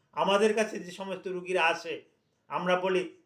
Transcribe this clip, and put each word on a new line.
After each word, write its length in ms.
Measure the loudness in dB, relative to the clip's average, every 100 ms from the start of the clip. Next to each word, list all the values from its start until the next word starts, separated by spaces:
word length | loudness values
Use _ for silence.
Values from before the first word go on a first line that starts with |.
| _
আমাদের 420 | -2 2 4 4
কাছে 260 | 2 0 -4
যে 120 | -10
সমস্ত 360 | -10 -8 -8 -6
রুগীরা 360 | -8 -2 2
আসে, 480 | 2 0 -4 -10 -12 _ _ _ _
আমরা 320 | -4 2 2
বলি 440 | 2 0 -2 -10